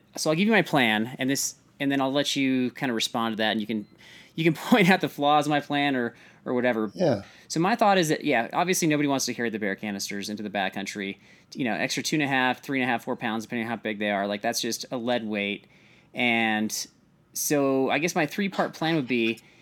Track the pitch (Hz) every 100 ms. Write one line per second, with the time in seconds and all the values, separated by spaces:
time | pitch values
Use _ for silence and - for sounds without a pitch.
0 | - - 160 160 208 220 170 151 120 107
1 | 113 123 135 135 - - _ - 139 139
2 | 135 139 139 139 135 131 123 - 139 113
3 | 110 120 113 107 110 107 104 113 101 -
4 | - - - - 165 151 - 240 185 185
5 | 143 - 143 151 147 147 143 147 143 131
6 | 120 - - - - 123 120 113 107 -
7 | 175 107 - - - 156 175 233 214 196
8 | 156 143 147 123 117 143 175 185 160 147
9 | 147 135 123 120 117 107 104 98 107 98
10 | - 101 101 107 107 202 190 143 98 107
11 | 98 95 - - - - 127 92 101 -
12 | - 156 139 135 127 123 - 135 127 120
13 | - 123 123 113 104 120 113 113 110 104
14 | 104 101 101 101 117 117 120 110 - 131
15 | 117 123 113 107 101 101 - _ - -
16 | _ 127 123 113 113 107 107 - - _
17 | _ _ _ - - 147 139 135 131 127
18 | 175 180 151 - 196 - 170 - 160 165
19 | 123 123 113 113 - _